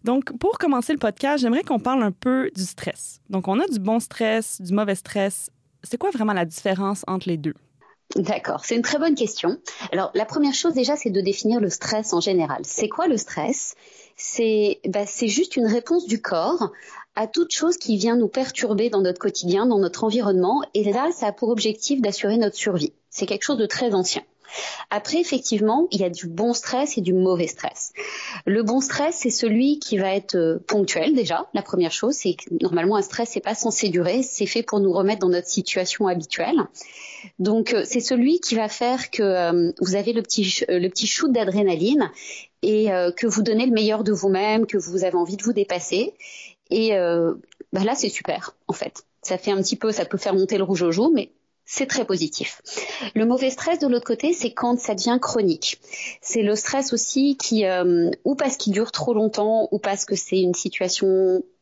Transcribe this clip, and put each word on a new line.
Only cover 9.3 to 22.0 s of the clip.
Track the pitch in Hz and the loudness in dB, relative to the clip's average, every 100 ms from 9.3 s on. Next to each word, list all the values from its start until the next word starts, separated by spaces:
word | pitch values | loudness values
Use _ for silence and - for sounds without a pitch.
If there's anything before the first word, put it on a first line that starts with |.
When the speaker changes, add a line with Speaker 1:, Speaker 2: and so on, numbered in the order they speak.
| - - - - - 214 | 2 0 0 -6 -12 -4
Speaker 2:
Alors, | 180 190 190 | 0 0 0
la | |
première | 220 320 285 | 0 2 4
chose | 262 339 | 4 2
déjà, | 269 247 294 | 2 2 2
c'est | 233 | 2
de | 190 | 2
définir | 190 202 214 240 | 2 2 2 4
le | 202 | 2
stress | - - 214 220 | -2 -2 -2 0
en | 175 | 0
général. | 170 185 156 135 | 4 2 2 -2
C'est | - - 214 | -6 -4 -4
quoi | 220 349 | 0 2
le | 233 | 0
stress ? | - - 151 277 - - - - - - | -2 -4 -4 -4 -6 -12 -20 -20 -20 -14
C'est, | - - 226 214 208 - 190 | -8 0 2 4 2 0 -4
bah, | 202 202 | -4 -4
c'est | - 226 | -2 -2
juste | 208 370 | 0 0
une | - 220 | 2 2
réponse | 233 - 349 349 | 2 2 0 2
du | 220 | -4
corps | - 170 185 339 - - - - - | -2 0 0 0 -2 -6 -20 -20 -12
à | - 220 | -6 -2
toute | - 339 | 0 0
chose | - 320 349 | 0 0 0
qui | - 208 | 0 0
vient | 220 233 | 2 4
nous | 220 | 2
perturber | - 262 - 233 208 233 | 0 -4 -2 0 2 2
dans | 202 | 2
notre | 185 180 | 2 0
quotidien, | 202 - 175 190 247 | -2 -2 0 2 4
dans | 214 | 4
notre | 180 - | 2 0
environnement. | 220 220 208 185 180 196 - | 0 2 2 4 4 2 0
Et | 202 208 | 0 2
là, | 214 302 | 2 0
ça | 339 214 | 0 -4
a | |
pour | 202 220 | -2 0
objectif | 233 220 214 - 277 | 0 0 -2 -2 0